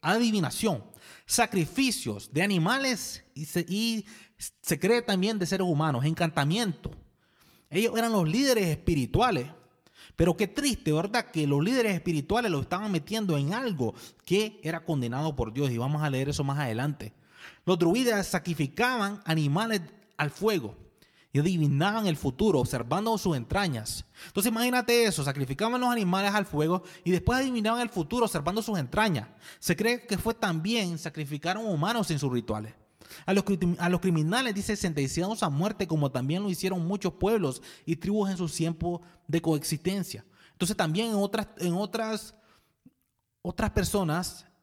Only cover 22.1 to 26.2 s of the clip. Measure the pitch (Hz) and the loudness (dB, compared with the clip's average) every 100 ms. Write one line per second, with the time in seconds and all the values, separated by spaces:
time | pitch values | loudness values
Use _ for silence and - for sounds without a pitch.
22.1 | 151 143 123 214 156 123 131 117 165 220 | 0 -2 2 4 4 2 -2 -2 -2 0
23.1 | 220 190 147 117 190 196 123 107 - - | 0 0 -2 0 -2 0 -2 -6 -10 -12
24.1 | - - - 208 226 247 247 240 240 226 | -18 -8 -2 0 0 2 2 4 4 4
25.1 | 156 139 139 131 135 214 247 247 240 185 | 2 -2 -2 -4 -2 -2 0 0 2 2
26.1 | 185 | 2